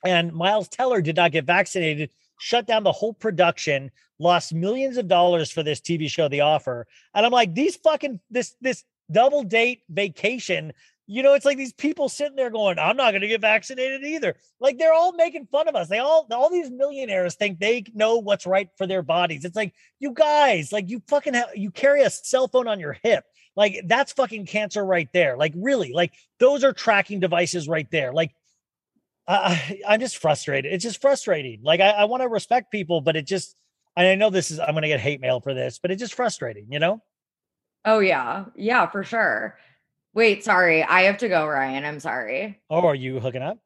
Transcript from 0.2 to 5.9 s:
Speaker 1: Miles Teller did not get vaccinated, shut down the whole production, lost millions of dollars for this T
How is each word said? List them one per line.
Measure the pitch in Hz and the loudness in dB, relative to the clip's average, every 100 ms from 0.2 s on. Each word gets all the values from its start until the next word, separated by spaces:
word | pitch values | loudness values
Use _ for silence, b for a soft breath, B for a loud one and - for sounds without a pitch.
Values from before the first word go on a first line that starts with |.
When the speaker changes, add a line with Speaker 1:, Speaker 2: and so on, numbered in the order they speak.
| 170 | 0
Speaker 1:
Miles | 165 175 214 180 | -2 0 0 -2
Teller | - 254 233 | -4 0 0
did | 160 160 | 0 2
not | 170 | 2
get | 160 135 | 2 2
vaccinated, | 175 185 190 165 147 151 _ _ _ | 2 2 0 -2 -2 -6 _ _ _
shut | - 233 226 | -2 -2 2
down | 220 | 0
the | 202 | 2
whole | 151 220 | 0 -4
production, | 220 220 165 175 - - 139 135 _ _ _ | -4 -6 2 2 2 -2 -4 -4 _ _ _
lost | 160 175 - | 2 2 0
millions | 160 180 254 269 247 | -4 -4 -2 -2 -2
of | 190 | 2
dollars | 175 175 175 151 | 4 4 4 -2
for | - | -4
this | 151 143 | -4 -4
T | - | -4